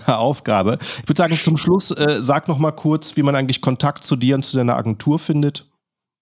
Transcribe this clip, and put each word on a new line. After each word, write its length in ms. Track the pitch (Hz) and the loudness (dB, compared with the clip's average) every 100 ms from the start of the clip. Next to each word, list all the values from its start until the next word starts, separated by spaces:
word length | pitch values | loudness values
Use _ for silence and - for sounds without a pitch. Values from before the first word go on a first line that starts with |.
| - | 0
eine 120 | 113 | 0
Aufgabe. 600 | 120 143 - 104 95 143 | 0 -2 0 2 2 0
Ich 260 | - - - | -4 -8 -2
würd 100 | 151 | 0
sagen, 200 | 170 160 | 2 2
zum 160 | - 156 | 0 0
Schluss, 360 | - 190 - | 2 0 0
äh, 260 | 151 147 135 | 0 0 0
sag 300 | 127 143 165 | 0 0 0
nochmal 260 | 143 156 151 | 0 0 0
kurz, 400 | 156 156 - - | 0 0 -2 0
wie 80 | |
man 120 | 143 139 | 2 2
eigentlich 260 | 131 131 | 0 -2
Kontakt 420 | - 127 147 - | -2 0 -2 -2
zu 120 | - 127 | -2 0
dir 180 | 123 139 | 2 2
und 80 | |
zu 140 | 135 135 | 0 0
deiner 180 | 120 120 | 0 0
Agentur 440 | 110 104 - 156 | -2 -2 0 0
findet. 500 | - 151 147 143 - _ _ _ _ _ | 0 0 0 -4 -12 _ _ _ _ _